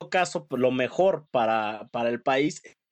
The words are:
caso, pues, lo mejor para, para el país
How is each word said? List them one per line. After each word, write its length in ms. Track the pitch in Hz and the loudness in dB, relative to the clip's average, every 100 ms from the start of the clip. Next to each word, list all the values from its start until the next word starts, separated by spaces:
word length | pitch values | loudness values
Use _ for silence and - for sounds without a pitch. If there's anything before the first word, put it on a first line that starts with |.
| - | -2
caso, 360 | 185 175 170 - | 0 0 -4 -6
pues, 140 | 127 | 0
lo 100 | 131 | 2
mejor 560 | 127 123 - 190 156 - | 2 0 2 2 2 -2
para, 580 | 127 110 110 107 107 107 | 0 2 0 -2 -8 -10
para 180 | 120 117 | -4 -2
el 120 | 120 | -2
país 400 | - 135 151 147 - _ _ | 0 0 0 -4 -16 _ _